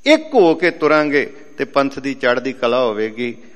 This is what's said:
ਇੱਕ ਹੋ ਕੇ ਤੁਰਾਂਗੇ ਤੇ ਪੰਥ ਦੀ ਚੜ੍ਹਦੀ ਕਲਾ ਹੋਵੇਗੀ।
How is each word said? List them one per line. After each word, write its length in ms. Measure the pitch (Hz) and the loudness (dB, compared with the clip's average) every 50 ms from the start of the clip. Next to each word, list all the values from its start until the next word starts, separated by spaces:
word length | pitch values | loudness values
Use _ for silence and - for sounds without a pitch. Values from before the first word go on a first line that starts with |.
| - | 2
ਇੱਕ 280 | 269 311 302 311 - - | 2 2 2 2 0 2
ਹੋ 200 | 240 185 165 160 | 4 4 4 4
ਕੇ 160 | 160 180 170 | 2 0 -2
ਤੁਰਾਂਗੇ 600 | - - 156 147 156 151 151 147 139 143 117 - - - - - - - | -2 0 0 2 2 2 2 2 0 -2 -2 -2 -8 -18 -20 -18 -10 -10
ਤੇ 60 | 135 | -10
ਪੰਥ 340 | 135 - 139 139 139 139 143 | -2 -2 -2 -2 0 -4 -6
ਦੀ 160 | 131 139 131 | -8 -8 -6
ਚੜ੍ਹਦੀ 380 | 120 - 123 123 127 123 135 | -2 0 0 0 0 -2 -6
ਕਲਾ 280 | 123 - 127 117 120 127 | -6 -2 -2 0 0 0
ਹੋਵੇਗੀ। 540 | 127 117 107 104 110 113 107 117 120 120 117 - - - - | 0 -2 -2 -4 -6 -6 -6 -8 -8 -8 -8 -12 -18 -20 -20